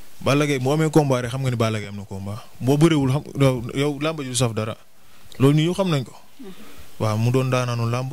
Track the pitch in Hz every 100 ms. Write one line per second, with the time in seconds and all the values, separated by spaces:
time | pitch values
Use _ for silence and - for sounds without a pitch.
0 | - - - 139 147 139 127 151 156 156
1 | 143 123 120 131 135 117 113 110 101 101
2 | 95 98 98 107 - - 120 147 165 156
3 | 135 143 - - 135 127 120 139 143 139
4 | 151 160 131 123 123 110 110 110 - -
5 | - - - - 135 151 165 185 185 147
6 | 117 - - - 208 - - - - -
7 | 110 107 117 131 131 127 123 120 117 120
8 | 131